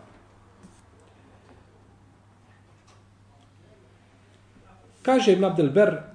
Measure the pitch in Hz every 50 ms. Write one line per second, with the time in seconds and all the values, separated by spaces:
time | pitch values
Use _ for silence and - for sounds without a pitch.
0 | - - - - - _ _ _ _ _ _ _ - - _ _ _ _ _ _
1 | _ _ _ _ - - - - _ - - - _ _ _ _ _ _ _ _
2 | _ _ _ _ _ _ _ _ _ _ _ _ _ _ _ _ _ _ _ _
3 | _ _ _ _ _ _ _ _ _ _ _ _ - - - _ - _ _ _
4 | _ _ _ _ _ _ _ _ _ _ _ - - - - - - - _ _
5 | - 254 262 254 - 214 185 185 196 185 165 175 156 135 135 202 208 - - -
6 | - -